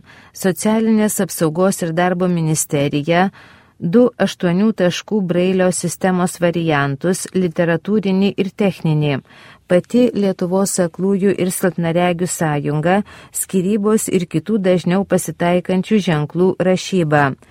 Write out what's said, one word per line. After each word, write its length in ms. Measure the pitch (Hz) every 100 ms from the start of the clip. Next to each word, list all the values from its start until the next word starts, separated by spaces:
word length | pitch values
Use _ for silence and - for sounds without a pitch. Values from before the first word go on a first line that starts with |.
| - - -
Socialinės 840 | - 190 170 214 220 220 220 214 -
apsaugos 640 | 185 - 160 156 190 190
ir 140 | 170 160
darbo 320 | 180 185 185
ministerija 1040 | 175 160 156 - 147 143 147 147 170 190 - - - _ -
du 320 | 175 208 240
aštuonių 560 | - 190 - 180 175 214
taškų 500 | - 180 - - 214 180
brailio 460 | 175 185 190 180
sistemos 640 | 175 180 - 190 180 180 -
variantus – 880 | 175 170 165 147 143 139 170 185 -
literatūrinį 1040 | 190 180 165 170 170 180 214 196 190 196 -
ir 180 | 196
techninį. 640 | - 202 - 165 151 147 135 - - - -
Pati 460 | - 180 - 240 247
Lietuvos 640 | - 202 185 180 190 196 -
aklųjų 540 | 175 - 185 202 202
ir 180 | - 180
silpnaregių 800 | - 190 - 170 165 180 170 175
sąjunga – 760 | - 165 147 147 147 160 190 208 - -
skyrybos 800 | - - 190 180 214 202 220 -
ir 160 | 190 175
kitų 320 | 160 - 220
dažniau 460 | 185 180 175 180 196
pasitaikančių 920 | 185 - 160 175 180 175 185 180 220 185
ženklų 480 | 151 147 170 185 -
rašyba. 760 | 185 185 - 190 160 147 143 127 _